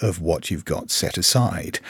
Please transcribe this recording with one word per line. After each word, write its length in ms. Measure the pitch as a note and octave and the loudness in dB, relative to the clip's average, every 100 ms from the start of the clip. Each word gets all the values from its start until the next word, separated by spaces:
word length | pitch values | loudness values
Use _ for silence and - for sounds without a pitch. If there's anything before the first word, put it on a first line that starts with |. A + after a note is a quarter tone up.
of 200 | G#2+ E2+ | -2 0
what 300 | D#2+ E2 - | 0 0 -2
you've 140 | D#2+ - | -4 -2
got 260 | C#2+ - | -4 -2
set 260 | - - - | -2 0 0
aside 640 | - B2 A#2 E2+ E2+ - | 2 4 4 0 -6 -8